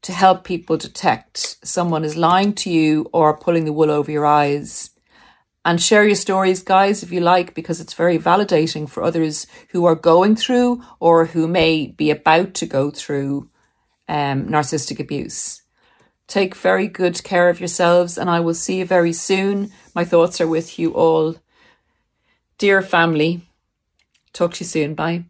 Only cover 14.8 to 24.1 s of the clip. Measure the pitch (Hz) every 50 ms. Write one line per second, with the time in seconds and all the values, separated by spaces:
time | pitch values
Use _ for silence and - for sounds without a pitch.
14.8 | 135 - - - 151 - 147 143 - - - - - - - - _ _ _ _
15.8 | _ _ _ _ _ _ _ _ _ _ - 196 196 185 185 - - 185 190 190
16.8 | 196 214 - - 185 175 175 - - - 202 175 175 175 175 175 180 175 - -
17.8 | 180 170 175 175 180 175 170 - - 180 170 170 170 170 165 165 - - 190 185
18.8 | 185 180 185 180 170 170 165 170 - - 196 190 196 196 202 202 202 208 - _
19.8 | _ - _ 175 175 170 180 170 165 175 175 - 175 160 160 160 165 - - -
20.8 | 165 165 170 - 165 165 160 160 160 160 165 - _ _ _ _ _ _ _ _
21.8 | _ _ _ _ _ _ _ _ _ _ _ _ _ _ _ _ - 202 196 190
22.8 | 190 190 - 170 165 170 165 151 151 160 175 175 - _ _ _ _ _ _ _
23.8 | _ _ _ _ _ _